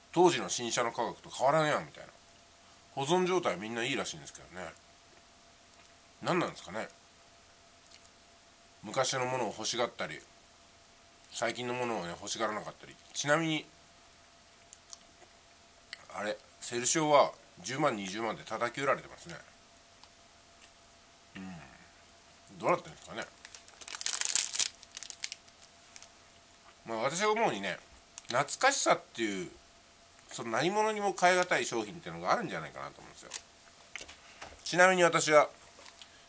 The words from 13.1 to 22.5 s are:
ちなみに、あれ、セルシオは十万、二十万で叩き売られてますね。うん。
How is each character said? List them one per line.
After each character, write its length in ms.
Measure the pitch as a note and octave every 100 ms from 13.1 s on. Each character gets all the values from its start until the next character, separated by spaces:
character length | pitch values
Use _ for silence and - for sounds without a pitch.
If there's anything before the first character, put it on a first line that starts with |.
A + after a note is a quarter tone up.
ち 140 | - C#3+
な 80 | D3+
み 100 | D#3+
に、 200 | D#3 - - - - - - - - - - - - - - - - - - - - - - - - -
あ 80 | G2
れ、 140 | G#2 G#2+ - -
セ 180 | - A#2+
ル 80 | A#2+
シ 120 | E3
オ 120 | D3+
は 220 | C#3+ - - - -
十 160 | F2 C3
万、 160 | D3+
二 120 | A2 G2
十 140 | G2+
万 160 | A2+ F#2+
で 60 |
叩 300 | F2 A2+ A#2
き 80 | C#3
売 60 | C#3
ら 80 |
れ 80 | B2
て 60 | -
ま 80 | -
す 100 | E3+
ね。 60 | D#3 - - - - - - - - - - - - - - - - - - - -
う 20 |
ん。 1200 | F#2+ F2 D2 - - - - - - - -